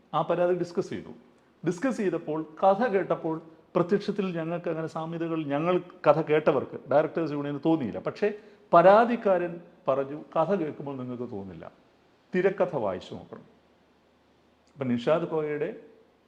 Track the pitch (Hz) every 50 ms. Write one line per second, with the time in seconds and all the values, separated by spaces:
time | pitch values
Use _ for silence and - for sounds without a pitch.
0 | _ _ - 151 160 160 175 165 175 175 180 175 170 170 - - 175 - 127 92
1 | 80 - - - - _ _ _ _ _ _ _ - 156 180 175 - 269 226 -
2 | 214 185 160 165 165 - 151 156 160 - - - - 190 196 196 202 196 190 196
3 | 175 - 170 156 - 165 160 160 - - - - _ _ - 180 170 170 208 196
4 | 202 - 202 208 196 190 175 165 160 160 175 170 170 175 160 160 160 160 - 165
5 | 160 165 170 165 165 165 165 160 156 143 139 143 160 175 185 180 180 - - -
6 | - 156 143 151 160 - 151 156 151 180 151 127 - - - - - - 131 143
7 | 160 156 - 170 165 147 147 147 143 143 143 139 - 165 160 160 135 104 - 92
8 | - 156 - - - 208 208 - - - - - _ - - 170 170 185 202 214
9 | 240 233 240 233 - 202 190 180 175 175 170 - - - - _ - - 131 135
10 | 139 135 147 151 - - - 165 160 156 202 190 160 151 - - 156 139 139 131
11 | 127 123 123 117 123 107 107 98 98 98 90 80 82 - _ _ _ _ _ _
12 | _ _ _ _ _ _ - 185 180 196 185 - 185 180 160 143 110 98 92 92
13 | - - - 92 - - - - - - _ _ _ _ _ _ _ _ _ _
14 | _ _ _ _ _ _ _ _ _ _ _ _ _ _ _ - 139 123 120 120
15 | 117 151 151 170 170 151 160 156 151 151 151 143 - - 233 - - - - _
16 | _ _ _ _ _